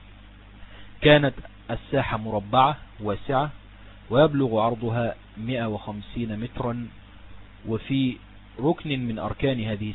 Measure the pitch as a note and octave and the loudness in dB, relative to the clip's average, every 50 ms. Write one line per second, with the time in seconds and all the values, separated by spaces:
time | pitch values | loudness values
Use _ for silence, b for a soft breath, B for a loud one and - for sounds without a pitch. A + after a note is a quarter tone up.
0 | - - - - - - - - - - - B B B B B B B B - | -20 -20 -20 -20 -20 -20 -20 -20 -20 -20 -18 B B B B B B B B 4
1 | - D3 D3+ D3 C#3+ C3+ - - - - - - - - A#2 - - - C#3+ C3+ | 8 8 8 8 6 2 -2 -4 -14 -16 -18 -18 -8 -6 -6 -6 -4 0 0 0
2 | A#2+ - A#2+ G#2+ A2 A2 G#2+ G2+ G2+ G#2 B2 B2+ C3 D3 C#3+ - - - - - | 0 0 -2 -4 -4 -2 -4 -4 -2 2 4 6 6 6 4 -2 -10 -18 -14 -6
3 | G#2+ G#2 G2 - - C#3+ C3+ C3 D3+ D3 - - - - B B B B B B | -4 -4 -4 -2 -2 0 0 0 0 0 -4 -12 -18 -20 B B B B B B
4 | - - A2+ C3+ D#3 D#3 C#3+ C#3 C3+ A#2 A2 G#2+ A2 A#2 A#2+ A2+ B2 A2+ A#2 A#2+ | -8 2 6 6 6 6 6 2 2 4 4 4 4 2 2 0 -2 -2 0 0
5 | A#2 A2 - - - - - G#2+ A2 A#2+ C3 A#2 A#2 A2 G#2 G2+ - A2 G#2 G#2 | 0 -2 -4 -6 -16 -18 -12 -8 -6 -4 -2 -2 -2 -2 -2 -4 -6 -8 -10 -10
6 | G2+ - - B2 A#2 A2 G#2 G#2+ A#2 A#2+ - - A#2+ A#2+ A#2 A#2+ A#2+ G#2+ - - | -10 -8 -6 -6 -4 -4 -4 -6 -6 -8 -6 -4 -4 -4 -4 -4 -8 -10 -12 -18
7 | - - - - - - - - - - - - - A2 A2+ G#2+ - - C3+ C3+ | -20 -20 -20 -20 -18 -18 -16 -16 -16 -18 -20 -14 -6 -4 -4 -4 -2 0 0 2
8 | C3+ B2+ G#2 - - - - - - - - - B2+ D#3+ F3 - - D3+ C3+ C3 | 2 0 0 -4 -14 -20 -20 -20 -20 -18 -10 -2 0 0 0 0 -2 -4 -4 -2
9 | B2 A#2 A2 F#2+ F#2 G#2+ - - C#3+ C3+ B2+ A#2+ A2 A2 G#2+ G2+ G#2+ G#2+ | -2 -4 -4 -4 -4 -6 -2 0 0 0 0 0 -2 -2 -4 -4 -4 -6